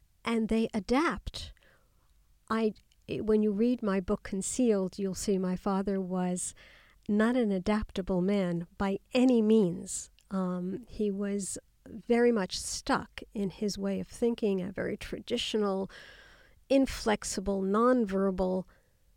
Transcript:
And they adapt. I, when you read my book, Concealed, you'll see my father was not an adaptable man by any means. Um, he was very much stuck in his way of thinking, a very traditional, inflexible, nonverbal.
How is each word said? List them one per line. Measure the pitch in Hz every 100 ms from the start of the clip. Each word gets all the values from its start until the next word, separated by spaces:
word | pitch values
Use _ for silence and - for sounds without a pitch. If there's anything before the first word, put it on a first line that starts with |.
| _ _
And | 226 233 214
they | 226 226
adapt. | 220 190 254 330 214 - - - - _ _ _ _ _ _ _ _ -
I, | 220 220 - _ _ -
when | - 220 214
you | 214
read | 196 240 247
my | 208 196
book, | 185 208
Concealed, | - 190 - - 240 202 185 -
you'll | 190 180
see | - 190
my | 185 185
father | 208 190 196 196
was | 180 185 180 180 - - - - - _ -
not | 208 220 247
an | 214
adaptable | 190 185 214 214 - 185 185
man | 185 202 175 170 175 -
by | 196 196 _
any | 254 262 240
means. | 214 220 180 185 196 - - _ -
Um, | 196 180 180 180 196 233
he | - 208
was | 196 202 202 185 - - _ - 214 -
very | 233 240
much | 226 185 -
stuck | - - - 240 - - -
in | 226 196
his | - 208 185
way | 196 190
of | 185
thinking, | - 233 233 214 190
a | 185
very | 190 - 208
traditional, | - - - 240 - 220 208 190 190 - - - - - - _ -
inflexible, | 269 262 - 220 208 - - 196 196
nonverbal. | 190 208 247 254 202 190 196 185 185 185 - - _ _ _